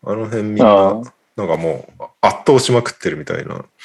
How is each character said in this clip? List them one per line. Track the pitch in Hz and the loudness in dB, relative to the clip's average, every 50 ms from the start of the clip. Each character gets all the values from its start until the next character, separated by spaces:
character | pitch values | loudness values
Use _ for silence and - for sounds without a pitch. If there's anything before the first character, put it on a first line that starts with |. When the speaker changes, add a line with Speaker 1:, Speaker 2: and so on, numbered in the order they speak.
| - | -10
Speaker 1:
あ | - 104 | -8 -8
の | 110 110 | -6 -6
辺 | 104 113 110 104 | -6 -6 -6 -4
み | 107 107 110 | -4 0 2
ん | 127 | 4
な、 | |
Speaker 2:
あ | 107 101 98 98 98 104 | 6 6 6 4 4 0
ー。 | 113 120 123 - _ _ _ _ | -2 -6 -12 -18 _ _ _ _
Speaker 1:
な | - 101 | -8 -4
ん | 85 | -4
か | 160 | -4
も | 160 165 82 76 - - - _ - | -2 -2 -4 -6 -6 -10 -16 _ -20
う、 | - - _ _ | -20 -20 _ _
圧 | - 101 - - - | 0 0 0 0 2
倒 | - 139 127 | 4 4 4
し | - - | 4 2
ま | 123 117 | 0 0
く | 120 - - | 0 -2 -8
っ | |
て | - - - | -8 -8 -8
る | - | -8
み | - - | -8 -8
た | - - 85 | -8 -10 -8
い | - | -10
な | - - - - _ _ _ - | -10 -12 -14 -14 _ _ _ -20